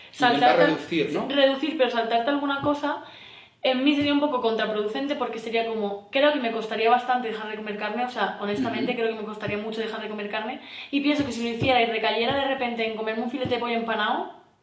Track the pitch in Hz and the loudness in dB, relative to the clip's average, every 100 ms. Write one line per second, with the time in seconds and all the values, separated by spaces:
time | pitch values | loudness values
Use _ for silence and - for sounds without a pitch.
0 | - - 247 - - - 160 151 - 170 | -18 0 2 6 6 8 6 4 0 0
1 | 135 185 233 277 269 269 311 - 247 233 | 0 -2 0 4 4 4 -2 2 2 2
2 | 226 233 277 285 285 277 294 285 285 - | 0 2 2 0 0 0 0 0 -2 -4
3 | - - - - - _ 262 254 277 285 | -8 -18 -20 -20 -20 _ 0 2 4 2
4 | 285 285 294 247 226 220 208 214 208 269 | 2 2 2 0 0 0 0 -2 -2 -4
5 | 277 294 240 226 226 226 226 220 202 202 | -4 -4 -4 -6 -4 -2 -2 -2 -4 -6
6 | - 277 294 285 233 226 - 214 226 247 | -4 2 4 4 0 -4 -4 0 4 4
7 | 247 247 233 214 214 214 214 202 214 233 | 2 -2 -2 -6 -8 -8 -8 -6 -4 -4
8 | 247 233 196 - 202 208 233 - 254 240 | -4 -2 -4 -2 -4 -2 -2 -2 -2 0
9 | 226 220 208 - 208 208 220 226 214 220 | -2 -2 -6 -6 -4 -4 -4 -6 -6 -6
10 | 214 208 202 220 226 285 - - - 277 | -8 -8 -6 -6 -6 -10 -14 -16 -4 0
11 | 285 285 277 233 233 233 269 247 226 220 | 2 2 0 -2 -4 0 4 4 4 2
12 | 220 233 233 277 277 262 240 226 220 220 | 0 0 0 0 -2 -2 -2 -2 -4 -2
13 | 220 226 240 269 254 240 240 226 226 220 | -4 -4 -4 -4 -2 -2 0 -2 -2 0
14 | 214 269 381 - _ _ | 0 -2 -4 -12 _ _